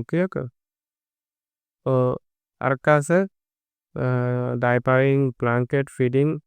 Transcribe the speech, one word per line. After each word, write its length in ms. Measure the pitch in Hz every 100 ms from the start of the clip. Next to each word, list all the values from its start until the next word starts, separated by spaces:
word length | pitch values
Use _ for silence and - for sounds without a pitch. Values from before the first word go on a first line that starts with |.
ঠিক 160 | 117 165
আছে? 200 | 185 - 120 _ _ _ _ _ _ _ _ _ _ _ _ _ 131
তো 40 | 131 127 - _ _ _ _
আরেকটা 300 | 131 131 - 151
আছে, 220 | 143 175 190 _ _ _ _ _ _
আহ, 560 | - 127 127 123 123 123 123
ডাইপারিং, 580 | 123 123 127 131 135 139 135
ব্ল্যাঙ্কেট, 560 | - 120 120 123 139 139
ফিডিং, 360 | - 127 131 147 156